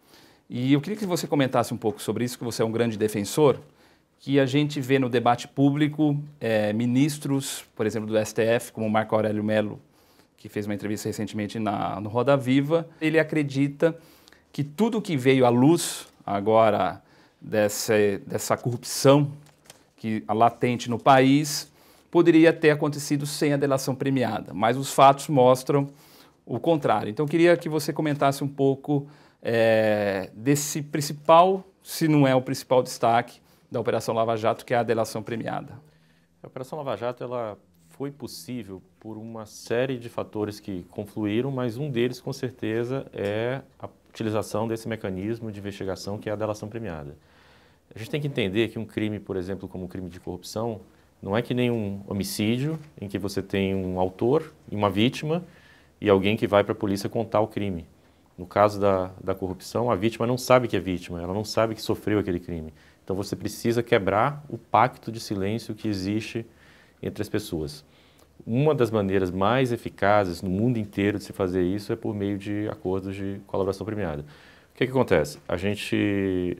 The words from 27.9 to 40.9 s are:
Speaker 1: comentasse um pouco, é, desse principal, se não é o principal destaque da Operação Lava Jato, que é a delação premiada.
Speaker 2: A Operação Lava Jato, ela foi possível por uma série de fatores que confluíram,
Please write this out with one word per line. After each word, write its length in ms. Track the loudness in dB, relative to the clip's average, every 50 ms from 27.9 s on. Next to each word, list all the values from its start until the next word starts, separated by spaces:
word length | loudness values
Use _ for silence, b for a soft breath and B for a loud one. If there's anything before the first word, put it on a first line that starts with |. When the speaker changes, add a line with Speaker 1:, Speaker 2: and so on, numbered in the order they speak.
Speaker 1:
comentasse 540 | -4 -2 -2 -2 0 2 2 2 2 0 -4
um 20 |
pouco, 600 | -6 -2 0 2 2 2 0 -2 -2 -2 -2 -2 -4 B B B B B B -4
é, 880 | 0 2 4 4 6 6 6 4 4 2 2 2 0 0 -2 -4 -8 -10
desse 480 | -4 0 0 0 0 0 -4 -6 -6
principal, 840 | -6 -4 -4 -4 -4 -4 -8 -2 2 6 8 8 8 6 4 0 -4 -12 _ _ _
se 240 | -12 -4 0 2
não 180 | 4 6 6 6
é 80 | 6 4
o 80 | 4
principal 400 | 2 0 -4 -6 -2 2 2 2
destaque 600 | 2 2 -2 0 2 4 4 2 2 -2 -6 -20 _ b b b b b
da 100 | -6 -4
Operação 360 | -2 -2 -2 -2 -2 -2 0
Lava 220 | 0 0 0 0
Jato, 280 | 0 0 0 -2 -2 -2
que 80 | -2 0
é 40 |
a 60 | 0 0
delação 380 | 2 0 0 0 -2 -4 -8
premiada. 520 | -8 -6 -8 -6 -6 -6 -8 -8 -8 -12 -16 -20 -20 b b b b b b b b b b _
Speaker 2:
A 60 | -20
Operação 300 | -16 -14 -14 -12 -10 -10
Lava 180 | -8 -6 -6 -6
Jato, 300 | -4 -6 -6 -6 -8 -8
ela 320 | -8 -6 -6 -6 -8 -10 -12 _ _ _ _ _ _
foi 200 | -14 -10 -10 -10
possível 720 | -10 -12 -14 -14 -14 -14 -12 -12 -10 -10 -10 -12 -14 -16 -16 _ _ _
por 180 | -16 -14 -14
uma 280 | -14 -14 -14 -14 -14 -14
série 540 | -16 -18 -14 -6 -2 0 0 0 0 -2 -6
de 80 | -10
fatores 540 | -10 -8 -8 -8 -6 -4 -4 -4 -4 -6 -8
que 240 | -10 -10 -10 -10 -10
confluíram, 640 | -10